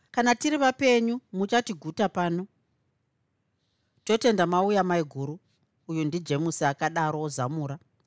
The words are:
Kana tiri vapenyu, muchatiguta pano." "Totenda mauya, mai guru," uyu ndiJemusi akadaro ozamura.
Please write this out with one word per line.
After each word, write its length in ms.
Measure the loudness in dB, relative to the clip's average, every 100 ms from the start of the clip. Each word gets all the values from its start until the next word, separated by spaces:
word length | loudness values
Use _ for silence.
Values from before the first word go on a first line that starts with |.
| _
Kana 240 | 0 2
tiri 220 | 2 0 2
vapenyu, 640 | 0 2 4 4 2 -4 -8
muchatiguta 760 | -6 0 0 -2 -8 -8 -2 -2
pano." 380 | 0 -2 -2 -6 _ _ _ _ _ _ _ _ _ _ _ _ _ _ _
"Totenda 420 | -2 2 4 4 4
mauya, 380 | 4 2 2
mai 200 | 2 0
guru," 340 | -2 -6 -8 -10 _ _ _ _ -8
uyu 160 | -4
ndiJemusi 600 | -2 -4 -2 -2 -2 0
akadaro 560 | 0 0 -2 0 -2 -2
ozamura. 560 | -6 -4 -4 -4 -8 -10 _ _